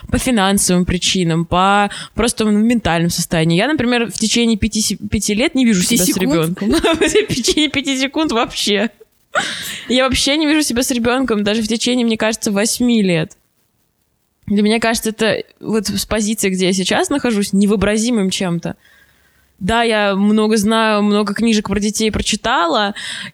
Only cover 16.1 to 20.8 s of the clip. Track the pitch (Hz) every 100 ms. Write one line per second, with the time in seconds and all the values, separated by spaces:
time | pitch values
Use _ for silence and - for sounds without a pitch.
16.1 | 214 208 220 196 185 180 190 180 214 370
17.1 | 285 247 208 202 196 202 208 196 214 226
18.1 | 226 190 - 185 170 165 - _ _ _
19.1 | _ _ _ _ _ 185 233 233 214 202
20.1 | 196 208 214 214 220 202 226